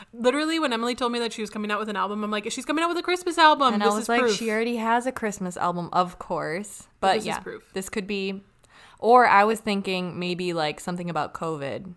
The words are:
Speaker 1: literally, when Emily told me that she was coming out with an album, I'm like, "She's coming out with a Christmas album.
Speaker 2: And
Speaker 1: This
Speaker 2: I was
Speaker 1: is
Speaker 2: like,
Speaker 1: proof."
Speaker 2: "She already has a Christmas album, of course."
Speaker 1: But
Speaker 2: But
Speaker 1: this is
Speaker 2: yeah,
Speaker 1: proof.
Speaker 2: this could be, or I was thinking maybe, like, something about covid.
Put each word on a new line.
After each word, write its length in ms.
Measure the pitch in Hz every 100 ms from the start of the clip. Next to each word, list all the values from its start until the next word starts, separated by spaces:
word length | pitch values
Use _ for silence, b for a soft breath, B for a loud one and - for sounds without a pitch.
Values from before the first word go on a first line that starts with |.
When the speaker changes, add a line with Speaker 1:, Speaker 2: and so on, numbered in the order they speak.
| B
Speaker 1:
literally, 440 | 233 240 277 311 330
when 140 | 294
Emily 220 | 226 240 247
told 160 | 247
me 80 | 240
that 140 | 233
she 80 | 226
was 80 | 214
coming 200 | 214 208
out 80 | 208
with 100 | 214
an 60 | 196
album, 280 | 190 208
I'm 80 | 214
like, 180 | 214 220
"She's 140 | 240 247
coming 180 | 302
out 40 | 339
with 80 | 349
a 40 |
Christmas 340 | 339 359 359 330
album. 340 | 311 294 262
Speaker 2:
And 80 | 214
Speaker 1:
This 100 | 208
Speaker 2:
I 40 | 214
was 80 |
Speaker 1:
is 60 | 220
Speaker 2:
like, 120 | 233
Speaker 1:
proof." 140 | 240 190
Speaker 2:
"She 140 | 220
already 260 | 214 233 233
has 280 | 226 240 247
a 40 |
Christmas 460 | 254 220 190 180 180
album, 320 | 175 175 170
of 280 | 175 180 -
course." 680 | - 165 151 170 208 - - _
Speaker 1:
But 80 | 196
Speaker 2:
But 60 | 214
Speaker 1:
this 80 |
is 40 | 165
Speaker 2:
yeah, 120 | -
Speaker 1:
proof. 320 | - - -
Speaker 2:
this 160 | 190 190
could 160 | 226 190
be, 360 | 202 190 196 - _ B B B B
or 260 | 220 247 240
I 180 | 202
was 160 | 208 220
thinking 600 | 220 202 196 185 180 170
maybe, 340 | 175 175 180
like, 260 | 170 151 151
something 300 | - 180 175
about 240 | 170 -
covid. 640 | - 165 156 139 110 185